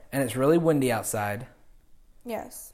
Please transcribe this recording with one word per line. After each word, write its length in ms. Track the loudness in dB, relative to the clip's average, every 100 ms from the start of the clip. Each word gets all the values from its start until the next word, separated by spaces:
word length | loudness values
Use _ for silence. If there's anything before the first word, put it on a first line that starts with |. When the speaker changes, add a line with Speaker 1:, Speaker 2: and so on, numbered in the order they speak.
| -6
Speaker 1:
And 100 | -2
it's 140 | -2 2
really 200 | 4 4
windy 360 | 4 2 2
outside. 560 | 0 -2 -4 -4 -6 -10 -20 -20 -20 _ -20 -20 -18
Speaker 2:
Yes. 480 | -10 -10 -10 -16 -18